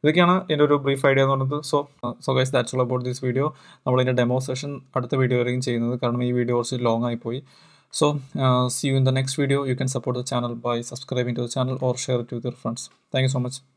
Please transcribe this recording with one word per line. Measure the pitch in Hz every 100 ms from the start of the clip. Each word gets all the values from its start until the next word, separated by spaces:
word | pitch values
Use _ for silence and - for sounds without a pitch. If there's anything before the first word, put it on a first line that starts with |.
ഇതൊക്കെയാണ് | 147 156 175 185 185
ഇതിൻ്റെ | 151 147
ഒരു | 147
ബ്രീഫ് | 139 135 139
ഐഡിയ | 135
എന്ന് | 135
പറയുന്നത്. | 135 135 147 147
So, | 147 143 _ 123
uh, | 120
so | - 131
guys, | 131
that's | 135 120
all | 127 123
about | 127 123
this | 123 127
video. | 120 147 - - -
നമ്മൾ | - 127
ഇതിൻ്റെ | 127 123
ഡെമോ | 120 127 131
സെഷൻ | 131 143 139 - 135
അടുത്ത | 123 135
വീഡിയോ | 131 123
ആയിരിക്കും | 120 127 127
ചെയ്യുന്നത്, | 120 117 123
കാരണം | 123 120 123
ഈ | 123
വീഡിയോ | 120 120
കുറച്ച് | 117 127 120
ലോങ് | 113 120
ആയിപ്പോയി. | 120 113 123 - _ _ _ _ -
So, | 147 147 135 147
uh, | 131 127 127 -
see | 143
you | 135
in | 131
the | 131
next | 135 -
video. | 139 139 135
You | 127
can | 135
support | 131 127 123
the | 123
channel | 123 120 117 120
by | 117 117
subscribing | - - 127 123 123
to | 120
the | -
channel | 127 127 127
or | 123
share | - 127
it | 117 120
with | 120
your | 120
friends. | 117 113 - _ _
Thank | 135 131
you | 131
so | 123
much. | - _